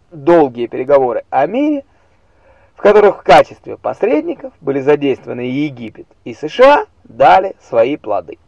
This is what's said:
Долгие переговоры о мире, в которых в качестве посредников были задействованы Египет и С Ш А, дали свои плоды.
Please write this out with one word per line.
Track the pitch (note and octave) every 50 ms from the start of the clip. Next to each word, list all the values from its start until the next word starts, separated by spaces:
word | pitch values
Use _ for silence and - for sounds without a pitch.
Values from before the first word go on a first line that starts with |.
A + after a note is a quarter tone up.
| _ _
Долгие | F3+ D3+ C#3 D#3+ F3 E3 D3 C3 A#2 A#2+ A#2 A2+
переговоры | - B2+ C3 C3 C#3+ C#3 C3 B2 A2 G#2 - -
о | A#2 B2+ C#3+
мире, | E3 G#3 C4 D4 D4+ D4 C#4 - _ _ _ _ _ _ _ _ _ _ _ _ _ _ _ _ _ _
в | -
которых | - G3+ G3+ G#3+ G3+ G3 - -
в | -
качестве | G3 F3+ D3+ C#3 - - _ - - G#2+ -
посредников | - A2 A2+ - G3+ A3 C#4 D4+ D#4 F4 C#4+ - - C4 - _
были | - C#3 C3+ C#3
задействованы | C3 C#3+ D3+ D3 C#3+ C#3 B2 - - A#2+ B2 A#2+
Египет | B2 B2+ B2+ C#3+ D3+ D3+ C3+ B2 A#2 A2 - - - _ _ _ -
и | B2+ A2+
С | - - D#3
Ш | - - B3+
А, | C#4 D4 - G#4+ - _ _ _
дали | - A2+ A#2 C3 D3+ F3+ F#3+ F#3+ F#3+ - _
свои | _ - B2+ A#2 A2+ C3 D3+
плоды. | D3 - G#2+ G2+ F#2+ E2+ - D2+ - _